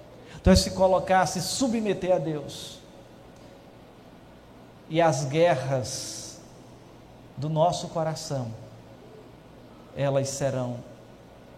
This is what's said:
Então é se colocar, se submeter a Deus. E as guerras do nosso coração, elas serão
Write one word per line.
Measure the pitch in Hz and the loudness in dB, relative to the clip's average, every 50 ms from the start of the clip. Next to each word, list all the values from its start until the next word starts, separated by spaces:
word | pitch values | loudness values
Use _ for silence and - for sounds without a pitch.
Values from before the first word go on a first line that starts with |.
| - - - - - - - - | -20 -20 -20 -20 -20 -20 -12 0
Então | - 185 | 6 6
é | 190 185 | 6 6
se | - - | 6 2
colocar, | - - 190 185 180 180 180 - 185 185 180 | 0 2 4 4 4 4 2 4 4 4 4
se | - - 185 | 2 0 -4
submeter | 156 - - - 269 254 220 226 214 208 180 - 180 175 180 | -4 -4 -4 -2 -2 0 0 -2 0 0 -2 -2 0 0 0
a | 170 | 2
Deus. | 151 160 156 147 135 131 - - - - - - - - - - - - - - - - - - - - - - - - - - - - - - - - - - - - - - - - - - - - - - - - | 0 -2 -4 -6 -6 -10 -12 -14 -14 -16 -16 -18 -20 -20 -20 -20 -20 -20 -20 -20 -20 -20 -20 -20 -20 -20 -20 -20 -20 -20 -20 -20 -20 -20 -20 -20 -20 -20 -20 -20 -20 -20 -20 -20 -20 -20 -20 -20 -20 -20 -20 -20 -14 -4
E | 160 165 | 2 4
as | 170 160 143 135 147 | 4 4 4 2 -2
guerras | 135 135 160 170 175 160 - - 135 139 127 113 - - - - - - - - - - - - - - - - - - - - - - - - - - - - - - - | -2 2 4 4 4 4 2 0 -2 -2 -2 -2 -4 -8 -10 -10 -10 -12 -12 -14 -16 -18 -18 -20 -20 -20 -20 -20 -20 -20 -20 -20 -20 -20 -20 -20 -20 -20 -20 -20 -20 -12 -8
do | 131 156 | -6 -4
nosso | 156 156 160 175 165 - - 160 | 2 2 2 2 2 0 -6 -6
coração, | - 170 160 160 151 - - - 143 135 120 113 110 - - - - - - - - - - - - - - - - - - - - - - - - - - - - | -4 -4 -4 -4 -4 -6 -8 -6 -6 -6 -6 -6 -10 -12 -16 -18 -20 -20 -20 -20 -20 -20 -20 -20 -20 -20 -20 -20 -20 -20 -20 -20 -20 -20 -20 -20 -20 -20 -20 -16 -8
elas | 143 139 143 139 139 135 - | -4 -4 0 0 0 -2 -2
serão | - - 147 135 127 127 123 123 123 117 - - - - - - - - - - - - - - - | -6 -4 -4 -4 -2 -2 -4 -6 -6 -10 -12 -16 -20 -20 -20 -20 -20 -20 -20 -20 -20 -20 -20 -20 -20